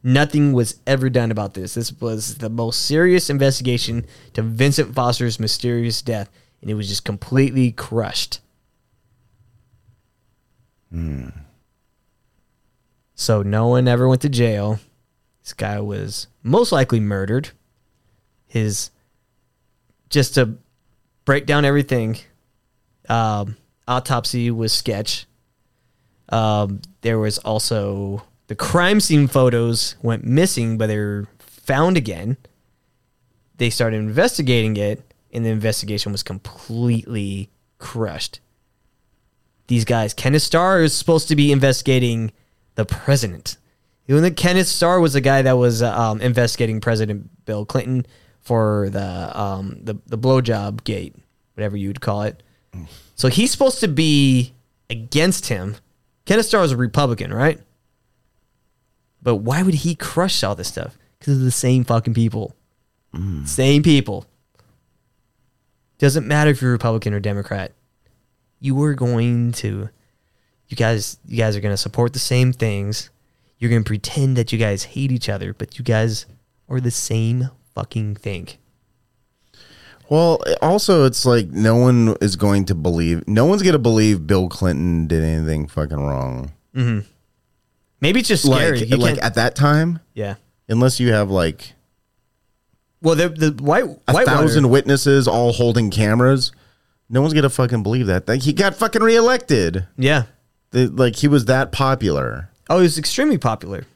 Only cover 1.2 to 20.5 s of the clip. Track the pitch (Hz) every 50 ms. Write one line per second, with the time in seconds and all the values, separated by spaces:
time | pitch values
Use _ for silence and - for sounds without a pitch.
1.2 | 117 113 110 107 104 98 - 98 92 90 - 117 117 - - _ 123 117 110 107
2.2 | 104 - 107 - 117 110 113 117 117 113 117 - - - 147 156 175 180 180 180
3.2 | 170 - 143 139 139 139 131 - 123 123 117 117 - - 117 - - - - -
4.2 | - - _ - 113 113 113 113 131 143 139 156 147 101 - 135 123 120 123 -
5.2 | 127 117 110 - 113 104 - - - 123 120 117 117 117 110 - - - 117 104
6.2 | 98 - _ _ _ _ _ _ - - 107 104 104 98 98 98 - - 104 98
7.2 | - - 127 127 135 135 127 131 127 123 110 - - - 113 117 110 - - -
8.2 | - - - - _ _ _ _ _ _ _ _ _ _ _ _ _ _ _ _
9.2 | _ _ _ _ _ _ _ _ _ _ _ _ _ _ _ _ _ _ _ _
10.2 | _ _ _ _ _ _ _ _ _ _ _ _ _ _ 85 82 82 80 71 67
11.2 | 62 62 - - 71 _ _ _ _ _ _ _ _ _ _ _ _ _ _ _
12.2 | _ _ _ _ _ _ _ _ _ _ _ _ _ _ _ _ _ _ _ -
13.2 | - - 110 104 101 101 104 110 113 120 123 123 127 123 120 120 127 131 131 127
14.2 | 143 147 135 120 120 117 107 104 101 107 107 104 _ _ _ _ _ _ _ _
15.2 | _ _ _ _ _ - - - 104 101 104 104 104 104 98 98 98 95 101 -
16.2 | - _ _ _ - 117 135 220 240 233 180 147 131 - 123 113 107 101 101 98
17.2 | 95 98 113 131 139 - _ _ _ _ _ _ _ _ _ _ _ _ _ _
18.2 | _ _ _ _ _ _ - 117 110 107 101 - - - _ _ _ _ _ _
19.2 | _ _ _ _ _ _ _ _ _ _ _ _ _ _ _ _ _ _ - 147
20.2 | 131 - - 139 127 107